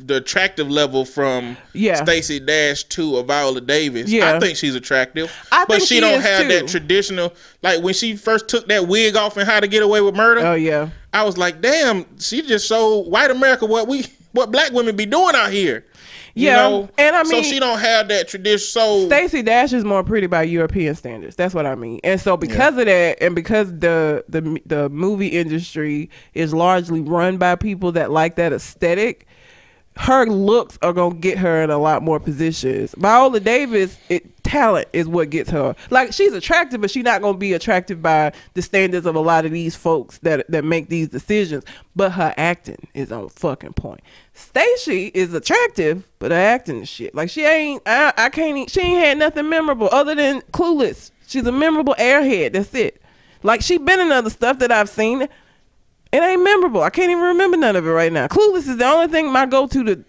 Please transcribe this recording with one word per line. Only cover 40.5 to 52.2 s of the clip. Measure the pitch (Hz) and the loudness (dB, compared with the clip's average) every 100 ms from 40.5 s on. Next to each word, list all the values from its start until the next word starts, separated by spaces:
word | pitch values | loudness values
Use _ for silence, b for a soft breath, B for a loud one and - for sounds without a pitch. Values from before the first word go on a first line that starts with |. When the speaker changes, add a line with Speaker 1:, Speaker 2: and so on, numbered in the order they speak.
| 160 | -4
Speaker 2:
make | 151 165 151 | -2 -2 -2
these | 170 156 | -4 -4
decisions. | - - 214 185 143 - B B 175 | -6 -2 -2 -2 -6 -10 B B -2
But | 196 | -2
her | 175 160 - | 0 -4 -2
acting | 170 175 - - - | -4 -4 -10 -18 -16
is | - 135 | -12 -10
on | 117 98 | -10 -14
fucking | - 165 131 - | -8 -6 -6 -10
point. | - 123 - _ b b | -10 -10 -12 _ b b
Stacey | - - 262 415 494 - 190 202 | -20 -6 0 2 0 -2 -4 -2
is | 185 180 | -2 -2
attractive, | 165 - 415 480 - 156 175 - - | -2 0 0 0 0 -2 -2 -6 -8
but | 123 | -2
her | 170 | 2
acting | 202 247 208 120 | 2 2 -2 -10
is | 117 | -10
shit. | - 117 | -12 -10
Like, | 143 170 | -6 -6
she | - | -2
ain't, | 302 311 302 269 | 0 0 -2 -6
I, | 202 240 302 - | -2 2 2 2
I | 240 | 0
can't | 302 320 277 | 0 -2 -4
e-, | - | -4
she | 381 | -2
ain't | 359 349 | 0 2
had | 302 285 | 2 2
nothing | 302 302 302 | 0 -2 -2
memorable | 320 311 254 202 | 0 0 0 2
other | 269 285 | 2 2
than | 302 277 269 - | 0 0 -2 -6
Clueless. | - 349 311 226 - - _ - | -2 0 0 0 -4 -16 _ -10
She's | 262 240 | -6 -2
a | |
memorable | 262 320 311 277 - | 0 2 2 0 2
airhead. | 240 277 | 4 4